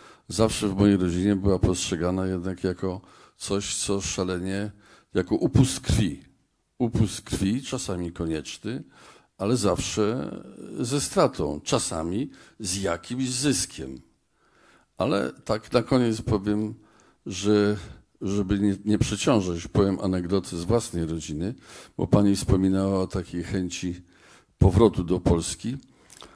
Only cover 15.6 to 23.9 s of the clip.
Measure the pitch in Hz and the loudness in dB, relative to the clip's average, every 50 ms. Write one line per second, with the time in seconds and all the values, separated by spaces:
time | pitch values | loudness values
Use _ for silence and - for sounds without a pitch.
15.6 | - - - 120 113 - 135 127 123 113 110 107 - - 110 101 98 104 104 104 | -2 0 0 0 2 4 2 4 4 2 0 -2 0 0 0 0 2 0 0 0
16.6 | 110 107 110 - - _ _ _ _ _ _ _ - - 95 90 98 104 104 104 | -2 -4 -6 -12 -18 _ _ _ _ _ _ _ -12 -10 -8 -2 2 4 4 6
17.6 | 101 104 104 98 - - - - - _ _ - - 95 98 104 98 92 101 98 | 6 4 2 0 -4 -12 -18 -20 -20 _ _ -8 -6 -2 -2 0 0 0 0 2
18.6 | 101 101 98 95 101 107 107 - - - 107 98 - 151 131 107 95 90 85 82 | 2 2 0 0 0 0 2 2 2 0 -2 -2 2 4 4 4 4 2 -2 -4
19.6 | 80 - - 107 101 98 95 - - 95 95 92 87 85 98 98 90 - 90 85 | -6 -2 2 4 4 4 2 0 0 0 0 0 -2 0 0 -2 -2 -2 -6 -6
20.6 | 85 87 113 117 110 - - 85 82 78 82 82 78 80 78 76 85 101 - - | -2 2 2 0 0 0 -4 -4 -2 -2 -4 -6 -6 -6 -6 -4 -4 -6 -6 -8
21.6 | - - - - - - _ - 87 87 - 104 101 101 98 98 - - 98 92 | -14 -20 -20 -20 -20 -14 _ -4 -2 2 4 4 4 4 2 2 2 2 2 2
22.6 | 95 95 95 95 98 98 98 95 92 90 - 98 85 - 87 87 85 - 101 98 | 4 2 2 2 0 0 0 0 -2 -2 -4 -6 -8 -6 -8 -8 -6 -4 -4 -4
23.6 | 92 87 - - - 90 | -4 -4 -6 -6 -6 -6